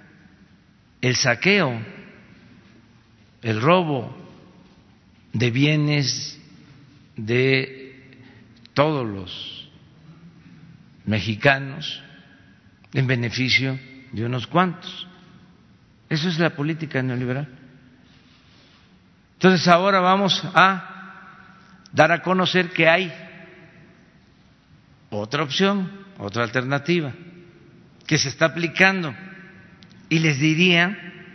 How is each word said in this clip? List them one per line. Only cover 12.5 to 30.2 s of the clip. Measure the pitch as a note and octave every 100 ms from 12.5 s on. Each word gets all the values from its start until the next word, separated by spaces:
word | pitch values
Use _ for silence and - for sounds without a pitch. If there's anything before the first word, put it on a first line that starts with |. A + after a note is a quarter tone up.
| - _ _ _
en | C3+ C3
beneficio | B2+ A#2 G#2 C3 A#2 C3+ C3 - - -
de | G#2
unos | A#2 B2 G#2+
cuantos. | E3 F#3 D#3+ - - - - - - - _ _ _ _ _ -
Eso | D#3+ F3
es | D#3+
la | E3
política | - C#3+ D#3+ D#3 C3+
neoliberal. | C3 B2 B2 C3 D3 - - - - - _ - _ _ _ _ _ _ _ _ _ _ _
Entonces | - F3+ F#3 E3+
ahora | E3+ F#3+ G3
vamos | F3+ F#3+ G3 - D#3
a | E3 F#3 F#3+ - - - - - - - - - - -
dar | - D#3
a | E3
conocer | F3 F#3 F3+ F#3 F3
que | F3 D#3+
hay | E3+ F3+ C#3 - - - - - - - - _ _ _ _ _ _ _ - _ _ _
otra | G#2 G2+ D3
opción, | D3+ C#3+ F#3+ G3+ F3+ - - -
otra | G2+ G#2+
alternativa | A#2 B2+ B2+ C#3+ D3+ F3 D3 - - - - - - - - - -
que | D3+
se | C#3
está | - D#3+
aplicando, | D3 E3 - F#3+ F#3+ D#3+ A2 - - - - - - - - -
y | D#3+